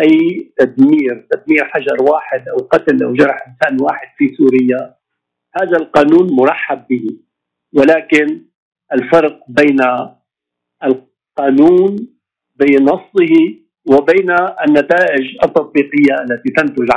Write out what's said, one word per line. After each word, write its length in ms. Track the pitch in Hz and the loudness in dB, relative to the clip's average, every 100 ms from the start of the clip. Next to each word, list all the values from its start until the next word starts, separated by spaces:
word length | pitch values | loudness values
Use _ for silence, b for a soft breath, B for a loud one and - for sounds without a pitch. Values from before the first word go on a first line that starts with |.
أي 500 | 156 160 170 185 - - | 2 2 2 -4 -12 -2
تدمير، 680 | 127 120 135 156 131 117 _ | -2 2 2 2 0 -6 _
تدمير 340 | - - 151 | -8 0 -2
حجر 380 | 139 160 135 131 | 0 -6 -4 -2
واحد 460 | 131 151 - 131 127 | 0 0 -4 -10 -6
أو 80 | 131 | -8
قتل 460 | 131 147 - 131 | -2 -2 0 -2
أو 80 | 127 | -2
جرح 340 | 127 143 135 - | 0 0 -2 -10
إنسان 280 | - 151 131 | -6 -4 -2
واحد 240 | 143 147 - _ | -4 -6 -12 _
في 100 | 139 - | -4 2
سوريا. 580 | 139 131 127 127 - _ _ _ _ _ _ | 2 2 0 -2 -6 _ _ _ _ _ _
هذا 220 | - 190 170 | -6 -2 -2
القانون 560 | 160 151 147 165 180 | 0 0 4 4 2
مرحب 540 | 135 135 160 - 131 - | 2 0 0 -6 -10 -6
به، 160 | 123 110 - _ _ _ _ _ | -6 -6 -12 _ _ _ _ _
ولكن 680 | 147 139 160 156 156 147 160 - _ _ _ _ | 0 2 2 2 0 0 -6 -14 _ _ _ _
الفرق 480 | 131 123 165 151 - - | -6 0 2 2 -4 -8
بين 320 | 123 147 135 127 123 - _ _ _ _ _ _ _ | 0 2 2 0 -2 -8 _ _ _ _ _ _ _
القانون، 1120 | 147 131 _ _ _ - 139 135 156 180 190 202 226 _ _ _ _ _ | -4 -4 _ _ _ -6 -2 2 4 4 2 -2 -12 _ _ _ _ _
بين 280 | 139 139 | 0 2
نصه، 720 | 135 180 - 196 170 165 165 - _ _ - | 2 -2 -2 -2 2 2 2 -4 _ _ 0
وبين 440 | 135 139 180 185 175 185 - 156 | 2 4 0 2 -2 -2 -4 0
النتائج 680 | 147 143 175 175 143 131 - | 0 2 0 0 -2 -6 -4
التطبيقية 680 | 165 160 147 147 139 147 143 139 | -2 0 -2 -2 -2 0 0 0
التي 320 | 127 120 131 131 | -4 -6 -4 -4
تنتج 320 | 151 - 120 | -4 -4 -2